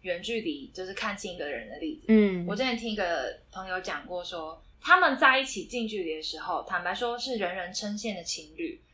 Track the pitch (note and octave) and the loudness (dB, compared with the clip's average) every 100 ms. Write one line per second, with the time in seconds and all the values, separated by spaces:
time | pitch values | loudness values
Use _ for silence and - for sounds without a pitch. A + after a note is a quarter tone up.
0 | F#3 F3 - A3+ F3 C#3+ B2 - F#3 G3 | -6 -4 -2 -4 -2 -6 -8 -10 -10 -6
1 | A3 G3+ G3 F3 D3 A#2+ A2+ A2+ D#3 - | -6 -6 -8 -8 -6 -6 -8 -8 -8 -4
2 | - A3 G3+ F3+ F3 G3+ C4 A#3 A3+ G#3 | 6 8 8 4 -2 -2 0 -2 -2 -2
3 | F3+ D#3+ B2 - - F#3+ F#3+ F#3 F#3 D3+ | 0 0 -2 -8 -14 -14 -6 -6 -4 -6
4 | C#3+ F3+ F3 F3 D#3+ E3 - - D4+ F#4 | -6 -8 -6 -8 -8 -12 -18 -8 8 8
5 | E4+ C4 C#4 C4 C4+ G3 D#3+ B3 A3 G#3+ | 8 6 6 6 2 -4 -6 -4 -4 -4
6 | E3+ D#3 D#3 D#3 - D#3+ - F3+ F3 F#3+ | -4 -4 -6 -8 -4 -4 -2 -2 -2 -2
7 | A#3+ A#3+ C4+ A#3 F3+ F#3 F3+ G3+ G#3 G#3 | -2 -2 -4 -2 -2 -4 -6 -6 -6 -4
8 | A3+ F#3 E3 - D#3 D#3+ D#3+ - _ | -4 -6 -6 -8 -10 -8 -8 -8 _